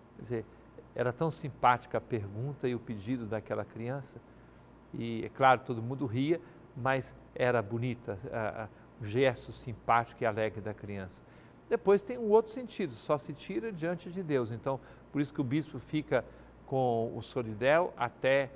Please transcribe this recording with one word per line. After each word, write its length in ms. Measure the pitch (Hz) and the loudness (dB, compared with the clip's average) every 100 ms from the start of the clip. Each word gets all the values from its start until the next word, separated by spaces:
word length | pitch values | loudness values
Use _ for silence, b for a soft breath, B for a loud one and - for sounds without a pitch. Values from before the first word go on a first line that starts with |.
| B - | B -16
Quer 60 | |
dizer, 240 | 117 117 104 B B - - | -6 -6 -6 B B -20 -10
era 180 | - 123 | -2 -2
tão 180 | 123 160 | 0 -2
simpática 680 | - 143 - 123 120 - 113 | -2 -8 4 6 6 2 -4
a 20 | |
pergunta 680 | - 113 98 107 135 139 127 | -2 -4 -4 -6 -6 -2 -2
e 80 | |
o 60 | 117 | -2
pedido 440 | 113 107 101 127 | -4 -8 -4 -4
daquela 400 | 107 107 104 107 | -2 -6 -2 -4
criança, 560 | 104 110 120 139 135 - - B B B B - - | -4 -8 -6 -6 -8 -18 -20 B B B B -20 -12
e, 320 | - 117 113 | -6 -4 -4
é 40 | 110 | -6
claro, 320 | - 131 127 | 6 8 8
todo 160 | - 117 | 2 -4
mundo 260 | 117 135 135 | -4 -4 -2
ria, 340 | 117 147 165 B B B 135 | 0 0 0 B B B -2
mas 380 | 127 135 - - - | 0 0 -2 -14 -12
era 300 | - 123 120 | 0 2 2
bonita, 560 | 101 117 123 120 120 95 - | 0 -2 -2 -4 -6 -8 -6
a, 320 | 117 107 - | -4 -4 -4
a, 40 | 107 B B - | -10 B B -12
o 40 | |
gesto 480 | 104 117 135 117 - | -2 4 4 2 -8
simpático 720 | 110 127 110 - 117 117 - | -12 -10 -6 4 4 4 0
e 40 | 117 | 0
alegre 340 | 107 110 92 | 2 -2 -2
da 140 | 101 | -8
criança. 480 | 101 101 101 90 - B B B B - | -8 -8 -8 -10 -14 B B B B -2
Depois 340 | 226 196 202 | 0 4 4
tem 160 | 202 247 | 4 -4
um 120 | 220 | 4
outro 200 | 220 220 | 4 4
sentido, 440 | 262 247 - 170 | -6 -8 -4 -4
só 220 | 113 - 151 | -4 -2 -2
se 160 | - | -2
tira 380 | 139 - 208 226 | -10 -6 -4 -4
diante 400 | 175 165 175 185 | -4 -4 -4 -6
de 120 | 180 | -8
Deus. 280 | 160 135 113 | 0 0 0
Então, 300 | 117 135 135 B B B | -2 -4 -4 B B B
por 80 | 139 | -2
isso 120 | 143 | -2
que 80 | - | -2
o 40 | |
bispo 340 | 127 151 147 127 | 0 0 -2 -10
fica 460 | - 151 143 127 - B B B - | -4 -4 0 0 0 B B B -4
com 460 | 135 127 117 117 117 | 0 2 2 -2 -6
o 60 | |
solidel 720 | 107 135 110 104 127 160 180 - | -6 -4 -4 0 4 4 4 -2
até 540 | 120 - 131 135 131 | -4 0 4 4 2